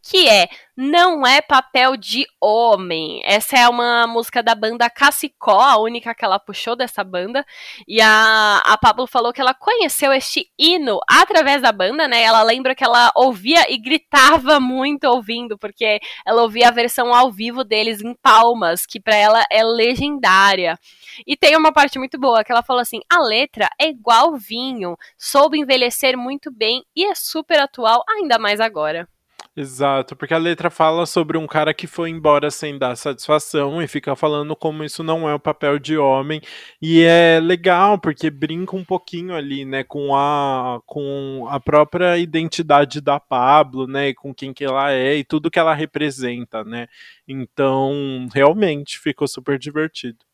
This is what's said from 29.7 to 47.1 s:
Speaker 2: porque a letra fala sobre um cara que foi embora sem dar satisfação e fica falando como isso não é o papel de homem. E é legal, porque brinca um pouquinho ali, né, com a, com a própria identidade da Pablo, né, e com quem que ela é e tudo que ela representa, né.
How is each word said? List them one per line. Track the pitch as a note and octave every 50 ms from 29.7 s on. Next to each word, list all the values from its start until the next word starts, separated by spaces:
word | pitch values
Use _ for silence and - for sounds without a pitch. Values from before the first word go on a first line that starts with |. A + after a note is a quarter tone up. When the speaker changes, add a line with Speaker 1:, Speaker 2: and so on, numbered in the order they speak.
| C3 B2+ C#3+ C#3 C#3 C3+ B2+ - C#3+
Speaker 2:
porque | _ - - E3
a | D#3+
letra | D#3+ E3+ E3+ D#3 E3+ E3+
fala | - - D#3+ D#3+ D#3+ E3+ E3+
sobre | D#3 - F3+ E3 D3+ D#3+ E3
um | D#3+
cara | C#3+ - D#3 D3+ D#3
que | D#3 - -
foi | D#3 - - E3+ E3
embora | E3 E3 D3+ D#3 D3 D3 C#3+ D3
sem | C#3+ - - D3+ C#3+
dar | C#3 C3+ B2+ B2
satisfação | A#2 - D3+ C3+ B2+ - - D3+ D3+ - - - D#3 C#3+ C#3 D3 E3+
e | E3
fica | C3+ - D3+ - C#3+ C#3
falando | - - D#3 D3 D3 D3 D3+ D#3
como | _ - D#3+ D#3 D#3
isso | D#3 D3 - - E3
não | D#3+ D#3+ E3 E3 D3+
é | D3
o | D3
papel | _ D#3+ D3+ _ - D3 C#3+ C#3+
de | C3 D3 D#3
homem. | D#3 C#3+ C3+ C3 C3+ C3+ D3 D#3 D#3 - - - - - - _ _
E | - D#3+ E3 E3 E3
é | E3 E3+ E3+ E3+ E3 E3 E3
legal, | E3 E3+ F3+ E3+ E3+ F#3 F3+ F3 F#3+ G3+ G#3
porque | G3 - E3 D3 _ - D#3
brinca | C#3+ C3+ D3+ D3 D#3+ E3+ F#3 F#3+ -
um | F#3+ F3+
pouquinho | _ F#3+ F3+ _ - - E3+ F3 F#3 F3+
ali, | D#3+ C#3+ C#3 C#3 C#3 C#3
né, | C3+ C3+ C3+ C3+
com | _ - D3 C#3+ C#3 C#3
a, | C#3 C#3+ C#3+ D3 D3 C#3+ C#3 C3+ C3 B2+ B2+ B2 A#2+ _
com | _ - D3+ C#3+ C#3 C#3 C#3 C#3 C3+ C3+ C3+ B2+ -
a | C#3+ C3+
própria | _ - D3 D3+ D3+ - - F3 F3+ F3+ F3 F3
identidade | F3 E3 D#3 D#3+ E3 D#3+ - - E3+ D3+ D3 C#3+ C#3+ C#3 - D3+
da | C#3 C#3+ C#3 D3
Pablo, | _ _ C#3+ B2 B2 C3 C#3+ D3+ D3+ C3+ B2+ C3 C3
né, | B2+ C3+ C#3 C#3+ C#3
e | C3
com | _ _ C#3+ C3+
quem | _ C#3 C3+
que | C3 - C#3+
ela | C3+ C3 C3+ C#3 C#3+
é | C#3 B2+ B2+ C3+ D3
e | D3+ C3+
tudo | _ - D#3 D3 E3+
que | - F3
ela | E3 D#3+ D#3
representa, | C#3+ D#3 D3 _ D3 D3+ D3 C3+ C3 B2+ B2 A#2+ A#2+ B2 _ - A2+ G#2+
né. | A2 A#2 A#2+ A#2 A#2 _ _ - -